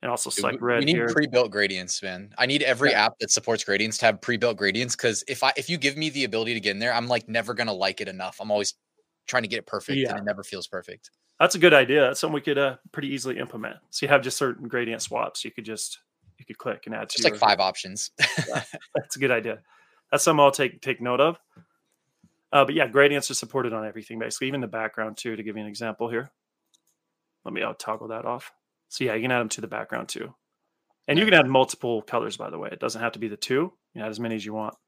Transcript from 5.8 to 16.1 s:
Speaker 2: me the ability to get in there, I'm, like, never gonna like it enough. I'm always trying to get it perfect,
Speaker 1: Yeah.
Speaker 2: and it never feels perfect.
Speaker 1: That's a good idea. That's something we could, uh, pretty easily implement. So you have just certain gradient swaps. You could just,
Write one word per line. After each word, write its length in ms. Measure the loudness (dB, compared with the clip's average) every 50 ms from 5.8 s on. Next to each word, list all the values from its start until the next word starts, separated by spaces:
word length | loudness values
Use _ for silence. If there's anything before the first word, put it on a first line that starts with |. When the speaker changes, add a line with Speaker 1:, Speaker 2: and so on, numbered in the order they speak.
| 0 0 0 0
Speaker 2:
me 120 | -4 -4
the 140 | -2 -2 -4
ability 320 | -2 0 -2 -2 0 -2
to 40 | 0
get 120 | 0 -2
in 80 | -2 0
there, 140 | -2 0 0
I'm, 140 | 0 0 0
like, 200 | 0 -2 -2 -2
never 260 | -2 -2 -2 -2 -4
gonna 200 | -4 -2 -2 -2
like 280 | 0 0 -2 0 -2
it 60 | -8 -10
enough. 320 | -8 -8 -10 -10 -8 -10
I'm 100 | -4 0
always 220 | 0 0 0 0 -4 _ _ _ _ _ _ _ _ _ _ -12
trying 160 | -12 -10 -8
to 60 | -8
get 80 | -8 -8
it 80 | -8 -8
perfect, 300 | -10 -10 -8 -6 -6 -4
Speaker 1:
Yeah. 100 | -4 -4
Speaker 2:
and 80 | -6 -8
it 40 | -8
never 200 | -8 -8 -8 -10
feels 240 | -14 -14 -14 -14 -12
perfect. 440 | -12 -12 -12 -12 -18 -20 _ -20 _ _ _ _ _ _
Speaker 1:
That's 140 | 2 2 2
a 60 | 6
good 140 | 8 8 10
idea. 280 | 8 8 6 4 4
That's 180 | 4 4 2 0
something 140 | -2 -2 -2
we 80 | -2
could, 160 | -2 0 0 0
uh, 200 | 0 0 -2 -6 _ -14
pretty 180 | _ -8 -6 -6
easily 280 | -6 -6 -4 -6 -6 -6
implement. 400 | -6 -8 -8 -10 -10 -10 -10 -12 _ _
So 160 | -6 -4 0 2
you 20 |
have 140 | 2 2 2
just 140 | 0 -4 -2
certain 300 | -2 -2 -4 -6 -10 -6
gradient 360 | -4 -4 -2 -2 -4 -6 -6
swaps. 420 | -6 -4 -4 -4 -4 -6 -8 -10
You 60 | -10
could 140 | -12 -12 -12
just, 340 | -10 -8 -8 -8 -10 -10 -14 _ _